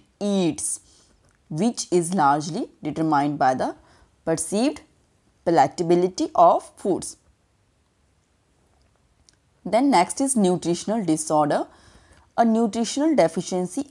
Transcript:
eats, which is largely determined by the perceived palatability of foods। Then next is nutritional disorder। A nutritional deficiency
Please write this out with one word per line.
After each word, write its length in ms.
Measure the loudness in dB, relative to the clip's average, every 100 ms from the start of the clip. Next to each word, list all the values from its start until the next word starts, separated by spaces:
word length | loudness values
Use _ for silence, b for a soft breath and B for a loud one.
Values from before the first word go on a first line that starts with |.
| _ -8
eats, 560 | -2 0 0 -2 -8 -10 _ b b b _ _ -10
which 360 | -4 -4 -4 -2
is 200 | -2 0 0
largely 480 | 2 0 -2 -8 -10 _ -8
determined 520 | -4 0 0 0 0
by 200 | 0 0
the 160 | -4 -8 b b b b -6
perceived 500 | -4 -4 -2 -2 -4 -12 _ _ _ _ _ 0
palatability 800 | 2 2 0 0 2 2 -2 -2 4
of 220 | 4 4 -2 -8 -4
foods। 220 | -4 -6 -16 _ _ _ _ _ _ _ _ _ _ _ _ _ _ _ _ _ _ _ _ _ _ _ _ -2
Then 260 | 2 4
next 280 | 4 2 0
is 160 | -2 2
nutritional 680 | 2 2 0 -4 -2 -4 0
disorder। 580 | -2 0 0 2 0 -4 b b b b b b 0
A 60 | 2
nutritional 760 | 2 0 -2 -4 0 0 2
deficiency 640 | 2 0 -4 -4 -4 -6 -6